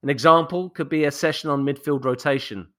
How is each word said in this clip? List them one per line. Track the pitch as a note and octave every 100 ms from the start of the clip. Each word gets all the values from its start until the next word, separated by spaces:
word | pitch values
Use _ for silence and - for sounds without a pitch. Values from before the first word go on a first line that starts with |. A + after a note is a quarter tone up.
An | C#3+
example | C3+ C#3+ E3 E3 F3+ F#3
could | - D3+
be | D#3+
a | D3
session | C#3+ D#3+ D3+ D#3
on | C#3+
midfield | C#3 C#3 - C#3+
rotation. | C3 B2+ D3 C#3 - G2+ E2+